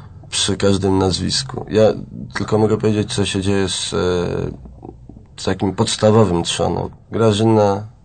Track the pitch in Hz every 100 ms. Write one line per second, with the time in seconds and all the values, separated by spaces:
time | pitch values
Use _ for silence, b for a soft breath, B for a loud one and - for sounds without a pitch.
0 | B B - - - 92 101 98 98 95
1 | 95 85 90 - - - - 101 110 -
2 | - 60 - - 101 107 107 107 107 107
3 | 104 - 98 98 95 98 92 - - 90
4 | 90 90 87 90 50 50 - - - -
5 | - - - - - 95 101 92 107 -
6 | 107 110 98 85 85 - 87 90 92 -
7 | - 95 113 104 113 110 104 101 110 -